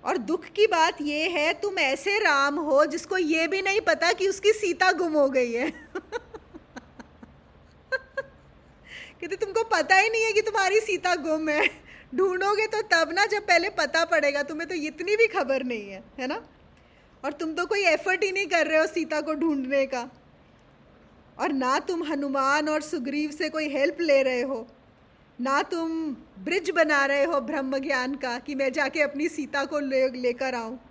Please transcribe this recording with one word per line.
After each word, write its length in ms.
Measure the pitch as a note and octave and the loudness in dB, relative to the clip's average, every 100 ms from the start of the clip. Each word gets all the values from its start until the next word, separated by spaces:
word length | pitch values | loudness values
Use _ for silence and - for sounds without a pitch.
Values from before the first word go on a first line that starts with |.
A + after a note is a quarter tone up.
"और 140 | - E4 | -2 -2
दुख 280 | G#3 F4 - | 0 -4 -4
की 220 | - G#4+ | 4 4
बात 340 | E4+ E4 F#4+ | 6 2 2
ये 280 | D4 D4 E4 | -4 -2 -2
है, 240 | E4+ D4+ | 0 0
तुम 260 | E4+ G#4 F#4 | 0 -4 0
ऐसे 400 | C#4 C4+ - G#4 | 0 0 0 2
राम 400 | G#4 C#4+ C#4 D4 | 2 4 2 0
हो 260 | D4+ C4+ D4+ | 2 4 4
जिसको 320 | D#4+ - F#4 | 0 -4 -2
ये 300 | D#4 D#4+ E4 | 0 0 0
भी 140 | F#4+ | 0
नहीं 200 | F#4+ G4+ | 0 0
पता 320 | F4 D4+ E4+ | 2 2 2
कि 140 | F4+ F#4+ | 2 0
उसकी 240 | F#4+ G4+ | 2 2
सीता 400 | A4 G4 E4+ F#4 | 4 0 2 2
गुम 220 | F4 E4+ | 2 0
हो 160 | D4+ C#4 | 2 2
गई 240 | C4 A#3+ | 2 0
है।" 180 | A#3 D4+ | -2 -4
<laughs> 100 | - - - - A#4 - - - - - - - - - - - - - - - - - C5 - - - - - - - - - - - - | -6 -12 -12 -10 -12 -12 -20 -20 -20 -20 -20 -20 -20 -20 -20 -20 -20 -20 -20 -20 -20 -8 -8 -6 -12 -12 -18 -20 -20 -20 -20 -20 -18 -20 -14
कहते, 60 | E4+ | -12
"तुमको 360 | G4 G4+ A4+ | -6 -2 -2
पता 320 | A4+ F#4 D4 F#4+ | 2 0 4 4
ही 140 | A4 | 4
नहीं 140 | A4+ | 2
है 100 | A4 | 2
कि 80 | G#4 | 2
तुम्हारी 380 | A4 G#4+ F#4+ G#4 | 0 0 2 2
सीता 360 | A4 F#4 F4+ F4+ | 2 -2 0 -2
गुम 340 | D4+ D#4 D#4 | 0 -2 0
है, 200 | D4+ - - - - - C4 | 0 0 -4 -20 -20 -8 0
ढूंढोगे 520 | F#4+ F4+ G4 G#4 G#4+ | 0 2 0 0 0
तो 140 | G#4+ | -2
तब 280 | G#4+ E4+ D#4+ | 2 2 2
ना, 120 | F4 G#4 | 0 0
जब 180 | G#4 | 0
पहले 260 | G4+ E4+ F4+ | 2 2 2
पता 360 | - D4+ D#4+ E4 | -2 0 0 2
पड़ेगा, 380 | D#4+ D4 C#4+ | 2 2 0
तुम्हें 260 | C#4+ D#4 E4 | -4 -6 -6
तो 60 | F4+ | -6
इतनी 400 | D4+ D4+ F4+ G#4+ | -6 -6 -2 2
भी 120 | A4+ | 2
खबर 360 | G4+ C4 C4+ | 2 0 -2
नहीं 260 | B3+ A3+ G3+ | -2 -6 -8
है, 140 | F#3+ - - | -14 -16 -8
है 80 | B3+ | -6
ना? 200 | F#4+ - _ - - _ _ _ - C4+ | -6 -8 _ -20 -20 _ _ _ -10 -8
और 80 | |
तुम 200 | C#4+ E4 | -6 -6
तो 120 | D#4+ F4+ | -4 -2
कोई 180 | G4+ | 2
effort 400 | F#4 D#4 F#4+ F#4 | 2 2 0 0
ही 80 | G4 | 0
नहीं 160 | F#4+ F4+ | -2 0
कर 200 | E4+ D#4 | 0 4
रहे 120 | D#4 | 2
हो 80 | D#4+ | 2
सीता 340 | F4 D#4 D4+ | -2 -2 -4
को 120 | D4 | -2
ढूंढने 520 | D4+ E4 C#4+ B3+ C#4 C4+ | -2 0 0 0 0 0
का। 240 | C4 B3 - - - - - _ _ - - - - - - | -4 -8 -16 -20 -20 -20 -20 _ _ -20 -20 -20 -20 -20 -6
और 120 | F4 | -2
ना 280 | C4+ B3+ C4+ | 0 0 0
तुम 240 | - E4+ | 0 -4
हनुमान 680 | D4+ D4 C#4+ C4+ C4+ D4 D4+ | -2 -4 -2 0 2 2 2
और 120 | D4+ | -2
सुग्रीव 500 | D4+ E4 B3 D4 D4+ | -2 -6 -4 -4 -4
से 180 | D4 D#4 | -4 -4
कोई 200 | D#4 D4+ | -2 -2
help 320 | C4+ C#4 - | 0 0 0
ले 220 | E4 C#4 | 4 4
रहे 180 | C4 B3+ | 4 0
हो, 260 | C4 C4 A#3 - - _ _ _ _ - | -2 -6 -8 -20 -20 _ _ _ _ -6
ना 220 | B3 C#4 | 0 0
तुम 540 | - E4+ E4 E4 D#4 B3 - G3 | 0 -2 -2 -2 -4 -8 -14 -10
bridge 300 | F#3+ F#4 F4+ | -4 -2 0
बना 360 | E4+ D#4+ C#4+ C#4 | 2 4 4 2
रहे 180 | C#4 | 2
हो 180 | C#4+ D4 | 2 0
ब्रह्म 360 | A#3 D4+ C4+ C4+ | -2 -4 -2 -4
ज्ञान 380 | C4+ C4 B3+ C#4 | -2 -2 -2 -4
का 240 | B3+ A#3+ | -6 -6
कि 160 | B3+ C#4 | -6 -2
मैं 180 | C4+ | -2
जाके 280 | C4 C#4 D#4 | 0 -2 2
अपनी 280 | C#4+ C#4 E4 | 0 0 -4
सीता 360 | E4 C#4 C#4+ C#4 | -4 -4 -4 -2
को 140 | D4 | -2
ले, 300 | C#4 C4 C4 | 0 2 0
लेकर 460 | B3 B3 A#3+ C4 B3 | 0 -2 -2 -4 -4
आऊँ 240 | A3+ B3 - | -8 -12 -16